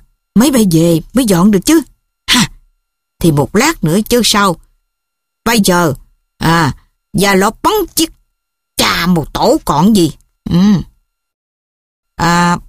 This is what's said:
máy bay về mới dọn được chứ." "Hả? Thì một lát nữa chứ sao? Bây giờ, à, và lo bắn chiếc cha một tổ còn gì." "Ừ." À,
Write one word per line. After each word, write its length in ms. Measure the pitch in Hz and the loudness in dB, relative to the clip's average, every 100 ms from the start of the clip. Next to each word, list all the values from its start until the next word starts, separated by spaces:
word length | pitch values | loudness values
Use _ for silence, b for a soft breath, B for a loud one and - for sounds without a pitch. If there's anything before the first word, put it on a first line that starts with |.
| _ _ _ 196 | _ _ _ 0
máy 160 | 277 | 2
bay 160 | 262 202 | 2 2
về 300 | 160 170 160 - | 2 2 0 -2
mới 120 | 233 240 | -2 0
dọn 260 | 170 202 | 2 2
được 140 | 196 233 | 2 2
chứ." 160 | 320 - _ _ _ - | 0 -2 _ _ _ -4
"Hả? 240 | 254 190 - _ _ _ _ _ _ | -2 -2 -6 _ _ _ _ _ _
Thì 120 | 170 | 0
một 240 | 147 135 202 | 0 -2 0
lát 280 | 285 320 | -2 -2
nữa 160 | 156 185 214 | -2 -2 0
chứ 120 | 240 | -2
sao? 320 | 214 208 202 160 _ _ _ _ _ _ _ _ 233 | 0 0 0 -2 _ _ _ _ _ _ _ _ -2
Bây 140 | 240 | 0
giờ, 300 | 196 175 165 - - _ _ _ | 2 2 0 -4 -12 _ _ _
à, 380 | 151 170 147 - _ _ _ | -2 0 -2 -6 _ _ _
và 220 | - 196 190 | -2 0 2
lo 160 | 202 - | 0 -2
bắn 100 | 320 427 339 - | -2 -2 -4 -4
chiếc 160 | 330 - _ _ _ _ _ - | -6 -8 _ _ _ _ _ -4
cha 300 | 208 180 175 | -4 -2 -2
một 260 | 175 131 | -2 -2
tổ 240 | - 175 302 - | -2 -2 -2 -4
còn 300 | 147 190 208 | 0 2 2
gì." 160 | 165 - _ _ - | 0 -4 _ _ -4
"Ừ." 100 | 170 202 180 - _ _ _ _ _ _ _ _ _ _ _ _ - | 0 2 0 -4 _ _ _ _ _ _ _ _ _ _ _ _ -6
À, 420 | 170 175 175 175 | -2 0 0 -2